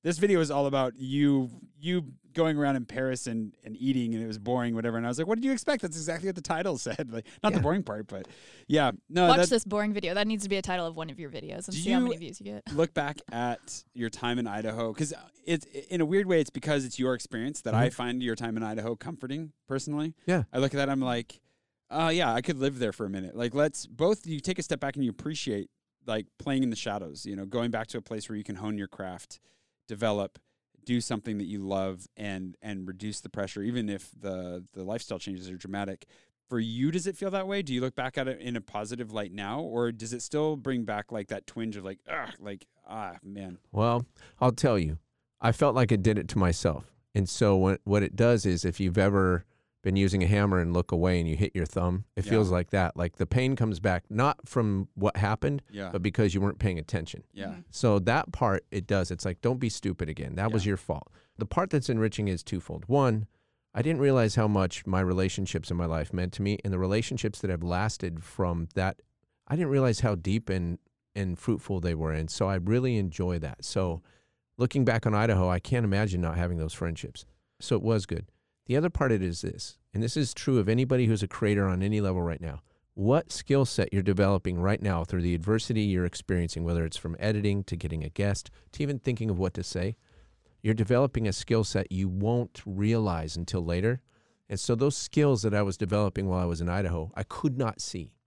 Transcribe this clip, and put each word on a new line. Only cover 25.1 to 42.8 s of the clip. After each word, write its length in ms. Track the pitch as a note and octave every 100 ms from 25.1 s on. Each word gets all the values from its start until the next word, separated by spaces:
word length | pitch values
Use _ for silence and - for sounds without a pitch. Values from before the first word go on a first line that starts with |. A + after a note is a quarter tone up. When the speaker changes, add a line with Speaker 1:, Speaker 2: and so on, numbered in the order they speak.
Speaker 1:
appreciate, 600 | - D3 D#3 - G#2 F#2+ _ _ _ -
like, 200 | A2 G2+ _
playing 240 | - C3+
in 60 | C3
the 60 | A2+
shadows, 480 | - G#2 E2+ C#2+ -
you 80 | G2
know, 100 | G2
going 240 | A#2 A#2
back 160 | A2+ A2
to 100 | A#2+
a 40 |
place 260 | - A2 -
where 80 | G#2+
you 80 |
can 120 | G#2 G2
hone 200 | G#2+ G#2+
your 120 | G2
craft 500 | - F#2+ F2+ - - _ _ _ _ _
develop, 520 | G#2 A2+ G#2 G2 - _ _ _ _
do 160 | - B2
something 380 | A2 A2+ A#2 G#2
that 60 | F#2
you 120 | G#2
love 460 | F#2+ G2 F#2+ F#2 F#2 -
and, 400 | G#2 F#2+ F#2 F2
and 240 | G#2+ G2 F#2
reduce 340 | F#2 G#2+ G2+
the 80 | -
pressure, 340 | - G2 -
even 260 | G2+ B2 G#2+
if 220 | G2+ - -
the, 460 | G2 F#2 F2+ F2+ F#2
the 100 | -
lifestyle 340 | F#2+ A2+ - F#2+
changes 320 | - F#2 F#2
are 60 | F#2
dramatic. 500 | F#2+ G2 G2+ F#2+ - _ _ _ _
For 120 | A#2+
you, 320 | A2+ A2+ C#3
does 160 | E3+ F3
it 80 | F#3+
feel 140 | G3
that 160 | F#3+ F#3+
way? 140 | G3+
Do 120 | D#3+
you 60 | B2
look 160 | B2+ -
back 200 | B2+ C#3+
at 120 | C3
it 120 | B2+
in 140 | A#2+
a 60 | A#2+
positive 520 | - G#2 G#2+ A#2+ A2+
light 200 | G#2+ G2+
now, 280 | G2 G2+ B2+
or 300 | E3 A#2 A#2+
does 220 | A2+ A2
it 100 | A#2+
still 340 | - D3+ D#3 D3+
bring 280 | C3+ B2+
back, 260 | A2+ G#2 G#2
like, 160 | A2+ G2+
that 160 | G2+ -
twinge 300 | - A2+ G2+
of, 80 |
like, 140 | F#2+ F#2+ -
"Ugh," 260 | D#3 A2+ -
like, 300 | G2+ G2 - _